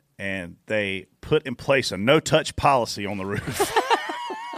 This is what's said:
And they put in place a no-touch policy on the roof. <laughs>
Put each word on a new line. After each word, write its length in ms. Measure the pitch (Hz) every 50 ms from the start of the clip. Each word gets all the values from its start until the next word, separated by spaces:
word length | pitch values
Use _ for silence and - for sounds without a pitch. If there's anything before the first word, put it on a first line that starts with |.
| _ _ _
And 380 | - 98 98 95 95 87 85 85 - _
they 400 | - 107 107 101 98 95 95 - - _ _
put 260 | - - 151 156 -
in 80 | 135 123
place 360 | - - - 139 135 - -
a 60 | -
no-touch 580 | 90 101 127 151 160 - - 156 156 - - -
policy 500 | - - 147 139 123 113 - - 104 101
on 120 | 95 104
the 80 | 98 95
roof. 480 | 98 101 - - - - - 381 - 466
<laughs> 100 | 453 508 523 453 - - - - - - 466 - - - 960 960